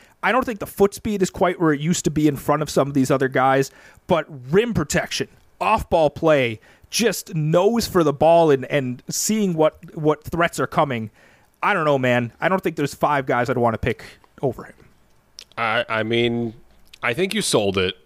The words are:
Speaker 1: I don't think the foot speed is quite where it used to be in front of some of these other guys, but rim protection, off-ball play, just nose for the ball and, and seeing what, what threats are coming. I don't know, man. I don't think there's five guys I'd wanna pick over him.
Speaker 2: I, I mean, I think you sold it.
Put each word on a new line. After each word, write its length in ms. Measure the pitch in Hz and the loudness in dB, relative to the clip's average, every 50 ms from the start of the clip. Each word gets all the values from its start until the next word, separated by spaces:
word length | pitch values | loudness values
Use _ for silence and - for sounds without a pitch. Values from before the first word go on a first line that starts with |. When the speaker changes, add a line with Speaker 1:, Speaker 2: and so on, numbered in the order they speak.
| _ _ _ _ - | _ _ _ _ -2
Speaker 1:
I 100 | 185 214 | 0 0
don't 120 | 262 254 | 0 0
think 140 | 262 233 196 | -2 -6 -8
the 80 | 151 | -10
foot 260 | - - - 196 202 - | -8 0 2 2 2 2
speed 300 | - - 226 208 196 185 | -2 -6 -4 -2 0 -2
is 80 | - | -2
quite 300 | - - 190 175 180 - | 0 0 0 0 0 0
where 120 | 170 160 147 | 0 0 0
it 60 | 139 | 0
used 240 | 151 165 180 - - | 0 -2 -2 -2 -2
to 40 | 170 | -2
be 160 | 147 151 151 | 0 2 2
in 80 | 156 143 | 2 0
front 240 | - - - 147 151 | 0 -2 -2 -2 0
of 80 | 156 - | -2 -2
some 180 | - 175 139 143 | 0 0 0 0
of 60 | 143 | 2
these 180 | 139 131 123 147 | 0 2 2 2
other 160 | 131 135 127 | 0 0 0
guys, 420 | 135 135 131 135 135 135 135 - - - - - - _ _ - | 0 2 2 2 2 2 0 -2 -6 -18 -20 -20 -20 _ _ -2
but 180 | 185 160 151 - 160 131 123 127 | 0 0 -2 -4 -10 -18 -6 -2
rim 240 | 151 196 233 240 202 | 0 2 2 2 0
protection, 540 | 175 156 - - 160 - - - - 123 - _ _ _ _ _ - | -4 -4 -2 -2 -4 -4 -4 -6 -8 -8 -8 _ _ _ _ _ -6
off-ball 500 | - 196 214 226 - - 190 170 156 143 | -2 0 0 0 0 0 2 2 2 2
play, 480 | - - 165 160 156 139 127 117 110 107 _ - _ _ _ _ | 0 0 2 2 4 4 2 0 -2 -6 _ -20 _ _ _ _
just 420 | - - 226 220 170 - - - 202 | -4 -2 0 0 0 -2 -6 -6 -4
nose 500 | 160 151 156 160 175 190 214 233 233 - | -2 0 2 2 4 4 4 2 0 0
for 160 | - - 180 165 | 0 2 2 2
the 120 | 147 139 | 2 2
ball 360 | 135 151 160 170 170 165 156 | 2 4 6 6 6 6 6
and, 140 | 139 127 127 | 4 2 0
and 400 | - 143 147 131 123 123 127 - - | -2 -2 -2 -2 -4 -6 -8 -10 -8
seeing 460 | - - - - 214 220 208 185 170 | -6 -4 -2 -2 0 0 0 0 2
what, 240 | 156 156 156 - - - 160 - | 2 2 0 0 -4 -12 -16 -10
what 300 | 170 151 151 151 - - | -2 0 0 0 0 -4
threats 340 | - - 165 170 165 - - | -6 -2 0 0 0 0 -2
are 80 | 135 | -6
coming. 440 | - - 175 156 143 127 113 110 110 - _ _ _ _ _ _ _ _ _ - | -2 0 0 0 0 -2 -4 -6 -8 -12 _ _ _ _ _ _ _ _ _ -2
I 120 | 185 208 | 0 0
don't 100 | 180 156 | 2 2
know, 140 | 151 143 131 | 2 2 2
man. 340 | 127 127 120 123 120 117 - _ | 2 2 2 2 0 -2 -4 _
I 80 | - 170 | -2 0
don't 120 | 190 185 | 0 0
think 140 | - 185 160 | -2 -4 -4
there's 200 | - 147 139 - | -4 -4 -4 -4
five 320 | - - 147 147 139 135 | -2 -2 0 0 0 0
guys 220 | 143 135 123 123 123 | 0 0 0 0 0
I'd 100 | 127 127 | 0 0
wanna 200 | 120 117 110 - | 0 0 0 -2
pick 260 | - 123 110 - - - - - _ _ _ - - | -4 -4 -6 -6 -10 -20 -20 -20 _ _ _ -6 -6
over 220 | 135 110 - - | -6 -6 -6 -12
him. 100 | - - _ - _ _ _ _ _ _ _ _ _ _ - - - _ | -20 -20 _ -20 _ _ _ _ _ _ _ _ _ _ -20 -20 -14 _
Speaker 2:
I, 280 | - 117 110 110 120 - - | -4 -2 -2 0 -2 -2 -2
I 140 | 113 110 110 | -2 -4 -2
mean, 520 | 110 117 117 120 120 117 117 120 113 110 - - - _ _ _ _ - - - | 0 0 0 0 0 0 -2 -4 -6 -8 -12 -20 -20 _ _ _ _ -12 -6 -4
I 100 | 120 120 | -4 -2
think 180 | 147 185 196 202 | -2 -2 -2 -2
you 100 | 220 175 | -4 -2
sold 360 | - - 123 104 98 92 98 | 0 0 0 0 0 0 0
it. 160 | 90 92 - - _ | 0 -2 -4 -6 _